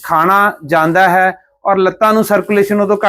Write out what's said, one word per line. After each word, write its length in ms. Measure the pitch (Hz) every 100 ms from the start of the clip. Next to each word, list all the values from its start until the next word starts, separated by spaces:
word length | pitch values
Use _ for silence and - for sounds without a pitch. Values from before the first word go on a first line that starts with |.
ਖਾਣਾ 500 | - 160 170 202 202 - 147
ਜਾਂਦਾ 420 | 165 160 170 190
ਹੈ 300 | 185 185 185 _ _
ਔਰ 120 | - 190
ਲੱਤਾਂ 360 | 185 185 220
ਨੂੰ 120 | 220
ਸਰਕੂਲੇਸ਼ਨ 560 | 214 202 185 208 202 208
ਉਦੋਂ 160 | 202 208